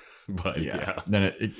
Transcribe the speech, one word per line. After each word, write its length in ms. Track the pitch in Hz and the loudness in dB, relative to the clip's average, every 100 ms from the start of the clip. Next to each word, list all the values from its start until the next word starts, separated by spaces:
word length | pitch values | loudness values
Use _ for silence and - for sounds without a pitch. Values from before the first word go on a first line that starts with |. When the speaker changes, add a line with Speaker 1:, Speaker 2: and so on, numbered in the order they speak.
| - - - | -20 -18 -8
Speaker 1:
But, 320 | 95 92 78 | -4 -2 -2
Speaker 2:
Yeah. 160 | 76 52 | -2 -2
Speaker 1:
yeah. 220 | - 95 - | -4 -4 2
Speaker 2:
Then 160 | 104 | 4
it, 120 | 98 - | 4 2
it, 120 | 104 - | -4 0